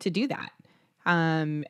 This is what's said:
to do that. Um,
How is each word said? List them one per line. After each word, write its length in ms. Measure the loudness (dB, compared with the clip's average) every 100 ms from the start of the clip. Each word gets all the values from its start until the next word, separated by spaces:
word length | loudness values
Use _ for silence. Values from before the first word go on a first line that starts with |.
to 100 | -2
do 160 | 0 -2
that. 220 | -4 -10 -18 -20 _ _ _
Um, 600 | 2 2 4 2 0 -4 -6